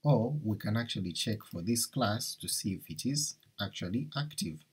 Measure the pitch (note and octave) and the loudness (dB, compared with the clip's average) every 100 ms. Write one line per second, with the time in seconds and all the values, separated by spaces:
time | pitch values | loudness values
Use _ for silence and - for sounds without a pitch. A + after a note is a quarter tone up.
0 | D3 B2 A#2 B3 G#2+ G#2+ A2 A2 A#2 G#2 | 8 6 6 0 0 0 0 0 0 -4
1 | F#2 D#2+ - G#2+ - E2+ F2 A#2 - C#3 | -4 -2 -2 -2 -4 -4 0 0 0 2
2 | A2+ G#2+ - - F2+ - G#2+ F#2 - D#2 | 2 2 -4 -6 -4 -2 0 -2 -6 -4
3 | A#2+ C#3+ - - _ - G#2 - F2+ A2 | 0 0 -2 -6 _ -6 -6 -4 -2 -2
4 | D3+ C#3 D3+ - F2 D#2 - | -2 -4 -4 -4 -4 -6 -14